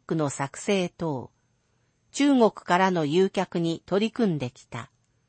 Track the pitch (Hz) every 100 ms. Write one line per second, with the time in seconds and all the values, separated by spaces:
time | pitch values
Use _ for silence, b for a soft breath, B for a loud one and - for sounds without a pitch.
0 | - 165 147 - 139 - - 202 175 -
1 | 165 135 - _ _ _ _ _ _ _
2 | _ - 285 269 214 - - 180 190 180
3 | 147 170 190 - 180 180 165 165 - 196
4 | 220 - 220 151 123 - - 120 - _
5 | _ _